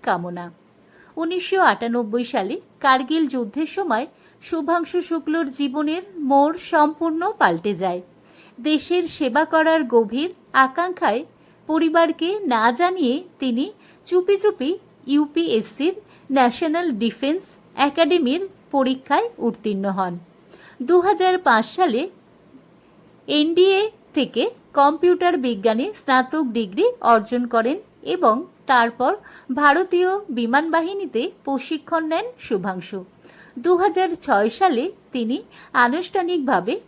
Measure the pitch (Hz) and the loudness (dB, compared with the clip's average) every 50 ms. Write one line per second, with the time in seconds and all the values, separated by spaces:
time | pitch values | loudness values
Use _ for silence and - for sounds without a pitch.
0 | - 233 190 175 175 175 175 175 175 175 165 _ _ _ _ _ _ _ _ - | -4 -2 -2 -2 -4 -8 -10 -12 -12 -14 -18 _ _ _ _ _ _ _ _ -20
1 | - - _ 320 330 330 370 359 359 - 381 381 359 262 202 - 233 233 233 240 | -20 -16 _ -6 -6 -4 -4 -6 -4 -2 0 2 4 4 2 2 -2 -4 -2 -2
2 | 233 214 214 240 240 233 - 233 190 196 277 403 - _ _ _ - 269 262 262 | -4 -2 -4 -4 -4 -2 -2 -4 -2 -2 -6 -8 -10 _ _ _ 2 2 4 2
3 | 269 247 311 330 311 269 - 254 233 202 - 285 320 302 - 381 392 320 226 220 | 2 0 0 0 0 0 -2 -4 -6 -6 -4 -6 -6 -4 -4 -6 -2 -2 -2 -2
4 | 285 - - _ _ _ _ _ - - 339 320 285 311 339 349 330 - - 359 | -2 -6 -12 _ _ _ _ _ -10 -6 -6 -4 -2 0 0 0 -2 -2 -4 -4
5 | - - 330 330 - 311 311 330 320 269 254 - 285 269 247 302 302 302 311 359 | -4 -2 -6 -6 -4 -2 -2 -2 -2 -4 -4 -4 -4 -4 -2 -4 -2 -2 -4 -4
6 | 370 - - 339 294 254 277 277 285 302 330 349 - - 339 311 302 302 311 - | -8 -10 -12 -6 -2 2 4 4 4 2 0 -4 -6 -2 2 2 2 2 0 -2
7 | 330 330 311 330 349 415 415 - 294 190 170 165 170 208 202 165 190 185 175 180 | -4 -2 -2 -2 -4 -4 -2 0 0 0 0 0 -2 -4 -4 -2 -4 -4 -4 -6
8 | 180 - _ _ _ _ _ - - - _ - 233 302 311 285 - - 349 359 | -8 -14 _ _ _ _ _ -20 -20 -20 _ -8 -2 -2 0 0 0 -2 -2 -2
9 | 349 311 - - 311 254 226 294 320 311 330 320 320 320 320 320 294 233 240 233 | -2 -2 -4 -4 -4 0 2 0 0 2 2 2 4 4 2 2 0 2 2 2
10 | 226 202 226 262 311 370 - - _ _ - 262 269 262 262 339 349 370 359 - | 2 2 -2 -4 -6 -6 -8 -12 _ _ 2 2 2 2 2 -2 -4 -4 -4 -2
11 | 349 233 208 254 330 - _ _ _ _ _ _ _ - 311 320 330 320 311 339 | 0 0 0 0 -4 -8 _ _ _ _ _ _ _ -2 0 0 2 2 4 4
12 | 330 330 311 - 320 349 392 427 403 294 240 220 220 240 240 285 349 370 370 370 | 4 2 2 -2 -4 -4 -4 -4 -2 0 0 2 2 2 2 2 0 0 0 0
13 | 302 233 254 320 - - _ _ 277 262 233 240 302 415 - - _ - - _ | 0 0 0 -2 -6 -10 _ _ -4 -2 -2 -2 -4 -4 -8 -14 _ -20 -20 _
14 | _ - 349 359 359 403 403 392 - 427 - - 254 285 381 415 - _ _ _ | _ -2 0 0 2 2 0 2 2 0 0 0 -2 -4 -4 -6 -8 _ _ _
15 | - 247 277 294 302 294 - 330 339 320 240 220 196 - - - 277 349 381 - | -4 0 2 2 2 0 0 -2 -2 0 0 -2 -2 -4 -6 -4 -2 -2 -2 -4
16 | - _ - - - - 262 269 254 240 240 - 349 320 302 339 359 330 247 196 | -12 _ -20 -20 -10 -2 2 4 4 4 2 0 -2 -2 -2 -2 -2 -2 -2 -2
17 | 233 226 - - 277 277 320 381 - - - - _ _ _ - 277 285 285 330 | -2 -4 -4 -2 -4 -2 -2 -4 -6 -10 -18 -20 _ _ _ -2 -2 0 2 2
18 | 330 285 349 349 294 240 277 359 392 381 - - _ _ - 277 262 254 262 262 | 2 2 2 2 2 0 -2 -2 -4 -8 -12 -18 _ _ -2 0 0 0 -2 -4
19 | - - 285 349 453 466 - - - 233 - - - 214 202 190 196 196 190 196 | -2 -2 0 0 0 -2 -6 -4 -4 -4 -4 -4 -4 -4 -4 -2 -2 -2 -2 -2
20 | 190 180 175 175 - _ _ _ _ _ - - - - - _ 247 247 349 359 | -2 -4 -4 -8 -14 _ _ _ _ _ -20 -20 -20 -20 -14 _ 0 2 4 4
21 | 339 392 415 - 370 370 370 359 359 294 233 220 220 - - - 370 320 214 240 | 4 4 2 2 2 2 2 2 4 4 4 4 2 -2 0 0 0 2 2 -2
22 | 320 403 - - _ _ _ _ _ _ - - - _ _ _ _ _ _ _ | -4 -6 -10 -16 _ _ _ _ _ _ -20 -20 -20 _ _ _ _ _ _ _
23 | _ _ _ _ _ - 285 302 302 320 339 349 359 381 392 381 427 440 - _ | _ _ _ _ _ -2 0 2 2 2 4 4 6 6 6 2 0 -2 -4 _
24 | _ _ - 302 247 - - 226 294 466 - - _ _ - 285 277 285 320 302 | _ _ -2 -2 -2 0 0 -2 -2 -2 -4 -8 _ _ 2 4 4 4 4 4
25 | - 359 359 349 359 349 349 285 247 247 233 196 190 226 220 226 285 415 427 - | 2 2 4 4 2 2 2 2 0 -2 -2 0 0 0 0 0 -2 -4 -6 -8
26 | - 285 262 254 254 254 311 311 302 240 208 233 220 185 190 262 403 494 480 - | -2 2 2 2 2 0 -2 -4 -2 -2 -2 -4 -4 -4 -2 0 0 0 0 0
27 | - 233 233 226 208 - 247 247 247 233 240 226 220 247 311 403 - _ _ _ | 4 4 4 4 4 0 -4 -4 -4 0 0 0 0 0 -2 -4 -8 _ _ _
28 | - - 339 359 349 339 226 262 359 - _ _ _ - 269 240 233 233 233 - | -6 -6 -2 2 2 2 2 2 -2 -10 _ _ _ 2 2 4 4 2 0 -2
29 | 247 294 392 415 - - - - - - 254 285 294 285 285 339 370 370 359 349 | -2 -2 -2 -2 -8 -16 -20 -20 -10 -8 -4 2 4 4 4 4 2 0 0 0
30 | 359 370 381 403 403 - 247 240 240 233 247 285 311 330 311 339 330 359 392 392 | 2 2 0 -2 -4 -6 -4 -4 -2 0 0 0 0 2 0 0 0 -2 -4 -6
31 | 381 269 - 220 269 403 - _ _ 294 277 262 269 - 320 302 - - 339 320 | -8 -4 -4 -4 -4 -4 -8 _ _ -4 -4 -4 -4 -6 -8 -8 -6 -4 -4 -4
32 | 320 311 320 349 427 494 - - - - 233 190 175 202 185 185 175 - 208 190 | -2 -2 -4 -4 -4 -8 -12 -16 -8 -6 -4 -4 -4 -4 -6 -8 -10 -10 -12 -12
33 | 180 - _ _ _ - - - - - _ 247 240 339 370 349 381 415 320 359 | -12 -14 _ _ _ -20 -20 -20 -20 -18 _ -6 0 2 2 4 2 2 2 0
34 | 381 359 339 - - 285 233 202 208 226 220 - 392 370 349 226 277 392 - - | 0 0 -2 -6 -2 0 2 2 2 0 0 0 0 2 2 0 -2 -4 -8 -12
35 | _ _ - 254 226 214 262 381 - - - - - - - 254 240 240 269 349 | _ _ -6 -4 -4 -2 -4 -6 -6 -12 -20 -20 -20 -4 0 2 2 2 2 -2
36 | 359 - - 392 349 339 359 330 262 262 226 180 180 214 320 453 - | -6 -4 -4 -2 -2 0 -2 -2 0 0 0 0 0 -2 -6 -6 -8